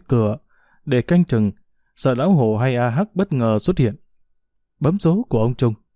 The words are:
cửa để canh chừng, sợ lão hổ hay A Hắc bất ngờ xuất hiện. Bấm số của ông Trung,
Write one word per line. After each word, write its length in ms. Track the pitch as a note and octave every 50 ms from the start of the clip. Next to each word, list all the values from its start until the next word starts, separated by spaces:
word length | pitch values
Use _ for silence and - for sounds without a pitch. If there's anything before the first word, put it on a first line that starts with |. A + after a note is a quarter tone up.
| -
cửa 300 | - C3 A#2 G#2+ G#2 G#2+ - - _ _ _ _ _ _ _ _
để 160 | D3+ C3 B2
canh 240 | A2+ - E3+ F3+ F3
chừng, 260 | - C3 A2 G#2+ G2+ - - _ _ _ _ _ _ _
sợ 180 | - - C3+ B2+
lão 180 | A#2 C#3+ F#3 G3
hổ 240 | D3 A#2+ A2 A2
hay 180 | G#2+ B2 C3 B2
A 140 | A#2+ B2 A#2+
Hắc 260 | A#2 D3 G3+ - -
bất 180 | F3 G3+ - D3+
ngờ 260 | C3 A#2 A2+ G#2+ G#2+
xuất 180 | - - F3+
hiện. 180 | - C3+ G#2+ - - _ _ _ _ _ _ _ _ _ _ _ _ _ _ _ _
Bấm 200 | C#3+ C#3 F#3 G3+
số 260 | - E3 E3+ G#3 B3 -
của 120 | - A2+
ông 140 | A2 A#2+ B2
Trung, 180 | - C3 A#2+ A2 - _ _ _